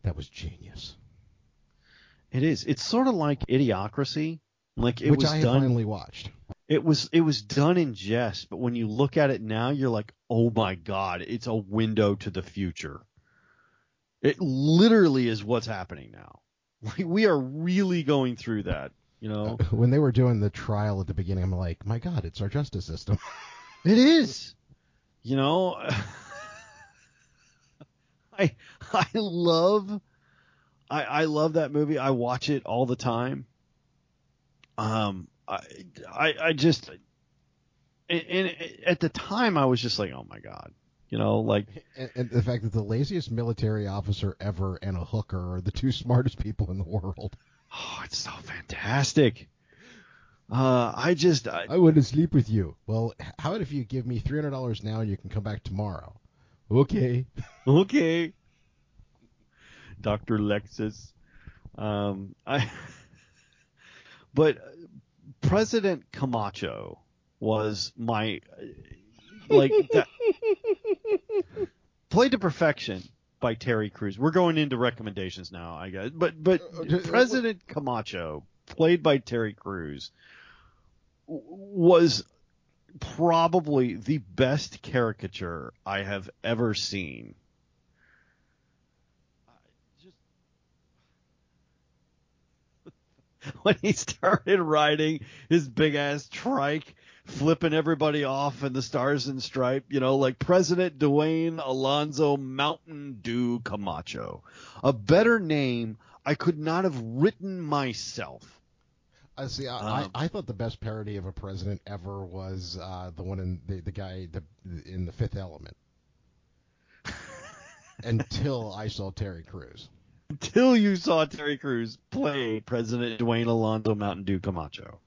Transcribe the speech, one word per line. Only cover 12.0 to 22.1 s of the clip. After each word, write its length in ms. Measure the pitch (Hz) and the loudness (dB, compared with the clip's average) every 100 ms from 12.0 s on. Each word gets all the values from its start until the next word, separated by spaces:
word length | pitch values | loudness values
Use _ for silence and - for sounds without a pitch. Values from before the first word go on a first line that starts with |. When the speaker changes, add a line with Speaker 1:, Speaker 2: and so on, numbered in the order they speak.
| 104 98 | 2 2
Speaker 2:
to 140 | 104 | -4
the 120 | 90 | -8
future." 580 | 87 - 95 80 76 69 _ _ _ _ _ _ _ _ _ _ _ _ | -10 -6 -6 -6 -12 -14 _ _ _ _ _ _ _ _ _ _ _ _
It 160 | 135 139 | -2 0
literally 880 | 170 131 147 160 220 226 175 131 120 | -2 0 4 8 8 8 6 4 2
is 140 | 110 | -2
what's 240 | 104 120 113 | -2 -2 -2
happening 440 | 104 90 78 62 | -8 -10 -12 -14
now. 280 | 50 - - _ _ _ _ | -20 -20 -20 _ _ _ _
Like, 220 | 110 - 180 | -12 -6 -2
we 180 | 185 214 | 4 4
are 120 | 156 | 4
really 640 | 127 147 170 180 196 180 | 2 -4 0 2 2 2
going 340 | 143 143 131 113 | 2 2 2 -2
through 280 | - 110 | -4 -4
that, 280 | 95 82 67 _ _ _ | -2 -6 -6 _ _ _
you 120 | 110 | -8
know? 260 | 107 107 117 | -4 -4 -2
Speaker 1:
Uh, 60 | 98 | -2
when 140 | 110 120 | 4 4
they 80 | 139 | 4
were 140 | 147 | 4
doing 280 | 117 127 113 | 4 4 4
the 100 | 101 | 0
trial 500 | - - 107 107 98 | -2 -4 -2 0 -2
at 60 | 95 | -4
the 80 | |
beginning, 280 | 92 90 95 | -4 -2 -2
I'm 100 | 92 90 | -2 -2
like, 280 | 90 82 101 | -4 -6 -4
"My 120 | 120 | -4
God, 260 | 165 | -2